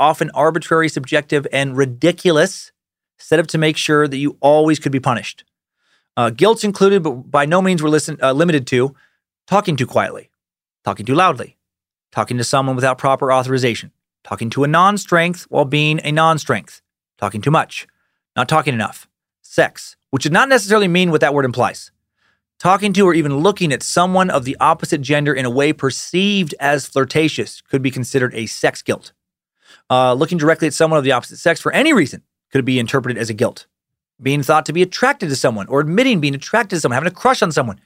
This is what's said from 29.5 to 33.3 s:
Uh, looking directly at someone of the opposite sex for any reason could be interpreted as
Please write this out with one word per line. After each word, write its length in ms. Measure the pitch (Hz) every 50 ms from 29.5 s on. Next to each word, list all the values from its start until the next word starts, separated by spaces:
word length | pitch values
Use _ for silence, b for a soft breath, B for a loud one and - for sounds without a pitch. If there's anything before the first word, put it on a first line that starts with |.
| _ b b b b b b b
Uh, 240 | 131 127 127 127 123
looking 260 | 131 160 151 175 170
directly 280 | 147 156 160 - 170
at 80 | 151 135
someone 240 | - 160 160 160 151
of 60 | 135
the 80 | 135 131
opposite 240 | 120 - - 113
sex 240 | - - 170 165 160
for 100 | - - -
any 200 | 185 262 320 311
reason 300 | 214 151 120 - - _ _ _ _ _ _
could 140 | - 135 127
be 160 | 131 131 127
interpreted 360 | 117 104 - 139 113 123 123
as 140 | 104 117 107